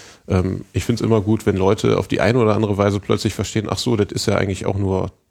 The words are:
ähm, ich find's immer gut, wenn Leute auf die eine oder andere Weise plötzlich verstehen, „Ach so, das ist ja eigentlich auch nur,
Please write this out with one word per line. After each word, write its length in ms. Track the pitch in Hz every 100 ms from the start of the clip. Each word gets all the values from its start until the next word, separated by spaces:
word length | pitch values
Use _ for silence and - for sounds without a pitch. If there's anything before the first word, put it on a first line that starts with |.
| - - -
ähm, 360 | 92 92 95 -
ich 100 | -
find's 180 | - 117
immer 200 | 110 113
gut, 240 | 98 110 -
wenn 100 | 95
Leute 400 | 95 110 117 98
auf 100 | -
die 140 | -
eine 160 | 98 123
oder 180 | 110 104
andere 220 | 107 101
Weise 220 | 101 101
plötzlich 340 | - 107 107
verstehen, 340 | - 101 113 101
„Ach 100 | 101
so, 160 | - 113
das 160 | 104
ist 160 | - -
ja 80 | 98
eigentlich 320 | 98 95 95
auch 100 | 98
nur, 340 | 98 95 - - _